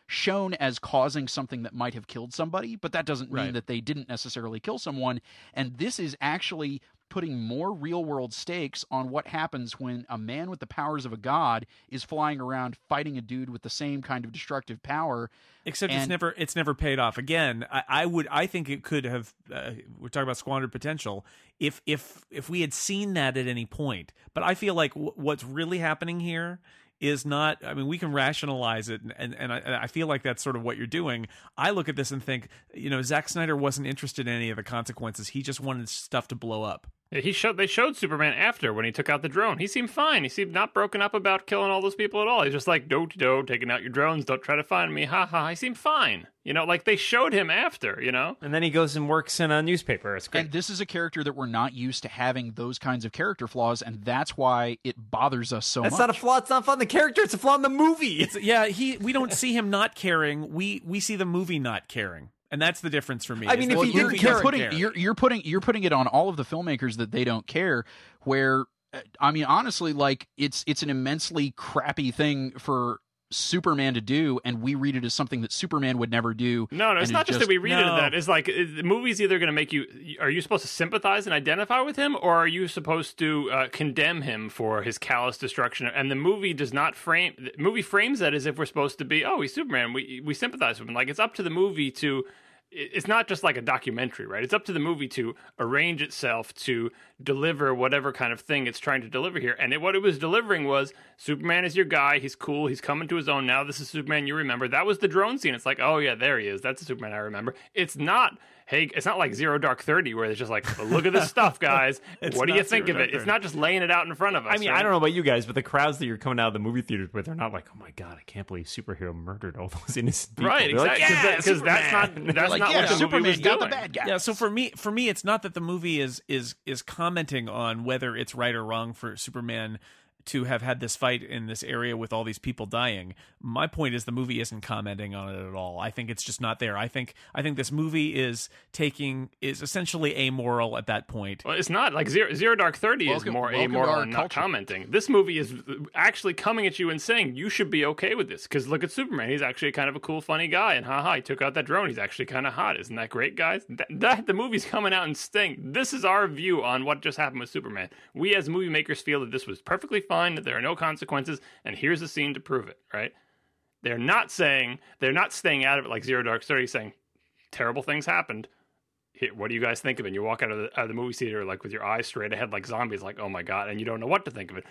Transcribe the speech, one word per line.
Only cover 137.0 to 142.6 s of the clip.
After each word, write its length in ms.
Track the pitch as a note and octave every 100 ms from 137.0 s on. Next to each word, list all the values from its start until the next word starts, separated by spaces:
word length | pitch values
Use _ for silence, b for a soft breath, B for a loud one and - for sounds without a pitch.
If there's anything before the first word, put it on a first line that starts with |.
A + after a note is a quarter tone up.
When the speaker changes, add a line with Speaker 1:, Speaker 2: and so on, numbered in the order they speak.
| B2 - b
Speaker 2:
I 80 | -
think 140 | D3 C3+
this 160 | B2+
movie 420 | D3 D#3+ D#3+ D3+ C#3
is 300 | B2+ A#2 - b b
taking, 560 | - D3+ - C#3+ C3 C3 _
is 200 | C#3 D3+
essentially 520 | D3 G3 F3 E3 D3+ -
amoral 600 | C3+ C3 A#2+ A#2+ A#2 A#2
at 100 | A2+
that 200 | A2 -
point. 360 | A#2 G2 G2 -
Speaker 3:
Well, 120 | D#3+
it's 120 | F3
not. 240 | F#3 C4
Like, 160 | D3 D3
Zero, 240 | E3 G#3+
Zero 220 | D#3 A3+
Dark 200 | A3+